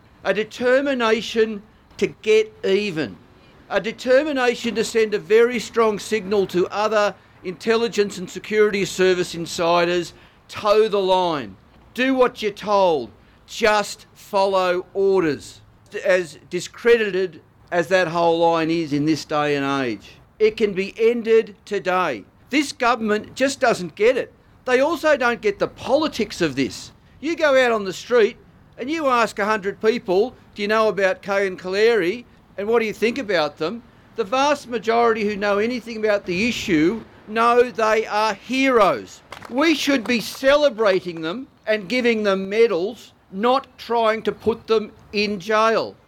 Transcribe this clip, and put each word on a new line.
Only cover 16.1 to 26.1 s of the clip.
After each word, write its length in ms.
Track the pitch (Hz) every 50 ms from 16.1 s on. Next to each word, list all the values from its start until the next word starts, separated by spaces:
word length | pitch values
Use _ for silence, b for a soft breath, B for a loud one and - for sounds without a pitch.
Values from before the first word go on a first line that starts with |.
| 185 185 180 147 156 - - -
discredited 920 | 175 180 - - - - - 240 233 233 214 202 180 185 190 185 147 151 - _ _ _ _ -
as 160 | 170 175 170
that 220 | 170 190 185 185 160
whole 300 | 165 175 170 170 165 165
line 300 | 170 170 165 165 160 160
is 240 | 165 170 165 143 139
in 120 | 147 143
this 200 | 156 156 143 -
day 300 | - 156 147 147 147 147
and 280 | 143 139 139 139 139 135
age, 280 | 120 110 101 - - - - - _ _
it 180 | - 214 220 214
can 180 | 220 226 208 185
be 200 | 180 196 196 -
ended 580 | - 226 226 240 233 208 226 226 226 226 214 196 _ -
today. 600 | - 208 196 - 185 180 185 180 160 127 101 - _ _ _ _ -
This 220 | - 302 294 285
government 640 | - - 247 233 254 226 226 208 208 214 208 - -
just 240 | - 254 277 269 -
doesn't 360 | 254 233 202 156 180 165 -
get 220 | - 208 240 269
it. 160 | 226 139 - - b b b b b b
They 140 | 247 254 254
also 360 | 269 311 339 - - 311 302
don't 240 | 277 254 240 233 -
get 200 | - 208 196 -
the 80 | 170
politics 720 | - - - - - 247 311 320 294